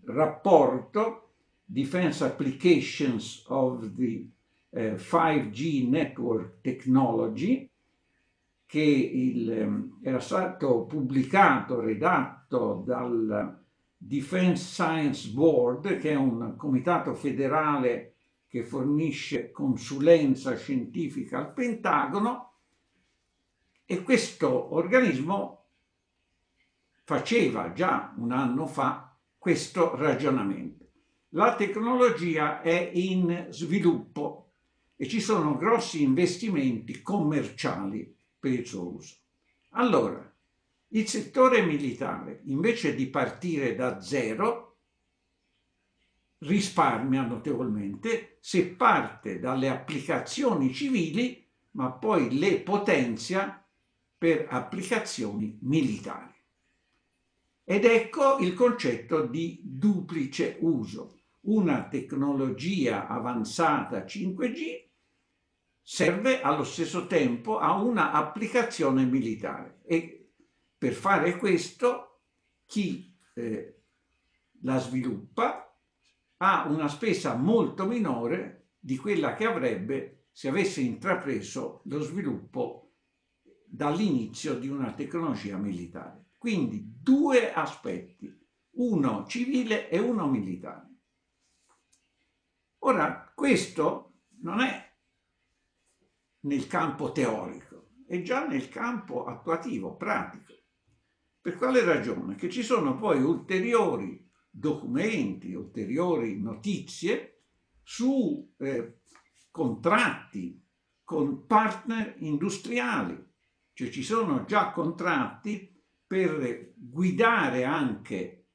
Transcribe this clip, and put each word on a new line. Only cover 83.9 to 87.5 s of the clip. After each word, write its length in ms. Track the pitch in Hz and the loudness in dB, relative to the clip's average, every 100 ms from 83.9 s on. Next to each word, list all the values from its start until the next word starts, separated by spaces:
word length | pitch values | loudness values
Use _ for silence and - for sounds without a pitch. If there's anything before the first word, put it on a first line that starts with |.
| 165 208 131 110 - 156 123 | 2 2 2 0 -6 -6 -4
di 100 | 131 | -4
una 240 | 139 123 | -4 -4
tecnologia 640 | 110 147 170 165 110 98 95 | -6 -6 -4 -2 -4 -4 -4
militare. 720 | 101 87 87 80 - - - _ | -4 -4 -8 -12 -14 -18 -20 _
Quindi 600 | 240 202 123 104 - - | -2 0 0 -4 -10 -4
due 500 | - 269 302 254 220 | 4 4 6 4 4